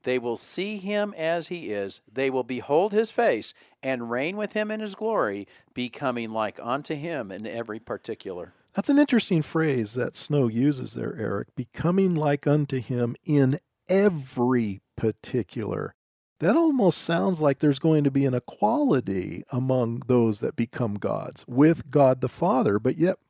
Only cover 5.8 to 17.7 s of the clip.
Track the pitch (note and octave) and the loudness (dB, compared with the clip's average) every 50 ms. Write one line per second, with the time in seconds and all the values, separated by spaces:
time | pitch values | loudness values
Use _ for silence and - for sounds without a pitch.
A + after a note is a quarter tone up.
5.8 | B2 A#2+ - - C#3+ C3+ B2 A#2+ A#2 A2 A2 A2+ A2 G#2 F#2 - - A#2 B2 C#3 | -6 -6 -6 -4 -4 -4 -2 -2 -4 -4 -2 -2 -2 -2 -4 -6 -6 -4 -4 -4
6.8 | C#3+ - D#3+ C#3+ C#3+ E3+ E3+ C#3 A2+ F#2+ F#2+ F#2+ G#2+ A2 F#2 A#2 A#2 G#2+ G#2+ A2 | -4 -6 -8 -6 -6 -6 -6 -6 -6 -8 -8 -10 -10 -8 -8 -8 -8 -8 -8 -10
7.8 | A2 - A#2 G2 - - A2 - - G2 F#2 F2 E2+ F2 - _ _ _ - - | -8 -8 -10 -8 -8 -8 -10 -10 -8 -10 -10 -10 -10 -14 -16 _ _ _ -8 -4
8.8 | - - C#4+ C#4+ D4 C#4+ - A3+ - - F#3+ D#3+ D3+ - - E3 D#3+ D#3 C#3 B2+ | -2 2 4 4 4 4 4 0 2 2 0 0 0 0 0 0 0 2 0 0
9.8 | A2 G#2 A2 B2+ A#2+ - - - - - D3+ C#3+ C3 A#2 A2 A#2 B2+ D3 D3 B2+ | -2 -2 -4 -4 -4 -4 -4 -6 -6 -2 0 2 2 2 2 2 2 2 2 0
10.8 | B2 A2 A2 A#2 A2+ A2+ - A2+ A2 A2 G2+ G2+ A#2 - _ - B2 - - - | -4 -10 -8 -6 -6 -6 -6 -6 -6 -4 -4 -6 -8 -8 _ -12 -12 -10 -8 -4
11.8 | B2+ D#3+ F3+ G3 G3 F#3 F3 D#3 D3+ D3 C#3+ C#3+ - D3+ C#3+ D3+ D3 C#3 - C3 | -2 0 2 2 2 2 2 2 2 2 0 0 2 2 2 2 2 0 -2 -4
12.8 | A#2 - C3 A#2+ A#2+ A#2 - - _ - D3+ C#3+ C#3 C3 C3+ - _ _ _ _ | -4 -4 -2 -2 -2 -2 -2 -4 _ 2 4 4 6 4 4 0 _ _ _ _
13.8 | _ - F#3 G3 G3+ G#3 F3+ D3+ C3+ C3 - C3 A#2+ B2 B2+ B2 A#2 G#2+ G2 G2 | _ 0 2 4 4 4 2 0 -4 -6 -2 0 2 2 2 2 2 0 -4 -6
14.8 | _ _ _ - - A2+ G#2 _ - - - B2+ G#2 - - A#2+ G#2+ - - G2+ | _ _ _ -2 -2 -2 -2 _ -6 -6 -4 -4 -4 -4 -6 -8 -6 -4 -4 -4
15.8 | G2 F#2+ - _ _ _ _ _ _ _ _ - - E3 A3+ D#4+ E4+ D#4+ C#4+ B3+ | -6 -8 -10 _ _ _ _ _ _ _ _ -2 2 2 4 4 4 4 4 4
16.8 | G#3+ F#3 - - - - E3+ E3+ F#3+ G3 F#3 D#3+ D#3 C#3+ C#3 - - D3+ | 4 4 4 2 2 0 0 0 0 0 0 2 2 2 2 4 4 2